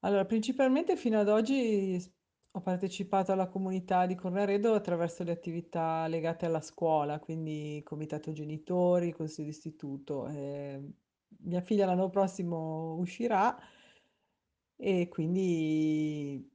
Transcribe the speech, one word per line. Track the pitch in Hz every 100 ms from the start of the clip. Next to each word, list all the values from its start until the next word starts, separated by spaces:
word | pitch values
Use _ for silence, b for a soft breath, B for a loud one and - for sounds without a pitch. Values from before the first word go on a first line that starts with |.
Allora, | 185 202 190
principalmente | 226 220 254 262 262 359 359
fino | 247 214
ad | 208
oggi | 214 220 269 233 208 190 180
s-, | 180 _ _ _ _
ho | -
partecipato | 185 180 190 185 190 196 190
alla | 190 185
comunità | 190 190 190 185 180 180
di | 180
Cornaredo | 185 185 208 202 220
attraverso | 214 208 175 170 170
le | 175
attività | 170 175 170 170 170 160 160 160
legate | 165 160 165 170
alla | 165
scuola, | 151 - 170 156 143 147
quindi | - 160 160 151 151 151
comitato | 147 151 151 151 151
genitori, | 156 151 156 - 180 175 180 175
consiglio | 165 156 156 151
d'istituto. | 151 160 156 143 139 139 143 127
Ehm, | 147 139 143 143 139 143 - _ _ _ -
mia | 180 175
figlia | 180 214 190
l'anno | 180 190
prossimo | 196 190 190 175 165 160 160 165 160
uscirà | 175 - 233 208 220 - B B B B B B B B _ _ _ _
e | 190 185 175
quindi | - 160 180 190 170 156 156 156 156 151 151 143 139 123